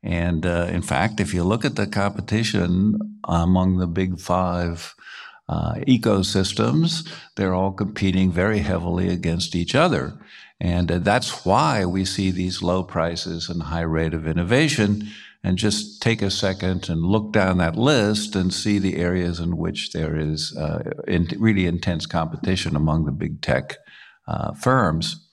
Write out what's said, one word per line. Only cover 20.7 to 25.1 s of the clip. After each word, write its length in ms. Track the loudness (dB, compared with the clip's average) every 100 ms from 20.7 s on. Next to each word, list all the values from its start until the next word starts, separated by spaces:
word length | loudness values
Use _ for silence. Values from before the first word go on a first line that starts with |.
| -4 -6 -8 -2
in-, 220 | 0 0 2
really 280 | 2 4 2
intense 400 | 0 -2 -4 -2
competition 680 | -4 -4 -4 -2 -2 0
among 300 | 0 2 2
the 80 | 0
big 280 | -2 -4 -6
tech, 360 | 0 0 0 -14 -18 -20 -20 _ -6
uh, 260 | -4 -4
firms. 720 | -2 2 4 4 2 -2